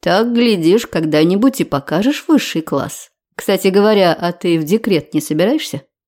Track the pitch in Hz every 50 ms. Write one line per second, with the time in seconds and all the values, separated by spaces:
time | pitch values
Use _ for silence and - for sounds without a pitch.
0 | - 180 175 196 226 240 240 233 240 233 220 190 160 160 185 233 - - - 175
1 | 160 156 156 151 156 165 180 202 220 269 - - 165 - - 139 - - 151 165
2 | 208 254 294 - - - 320 269 - - - 165 160 - - 139 127 - - -
3 | - _ _ _ _ _ _ - - - 196 190 - 196 185 196 202 214 220 202
4 | 190 175 156 - 180 175 175 - - 180 170 165 156 147 180 226 226 - 196 156
5 | 139 - - 156 147 - - 156 175 208 269 311 - - - - - _ _ _
6 | _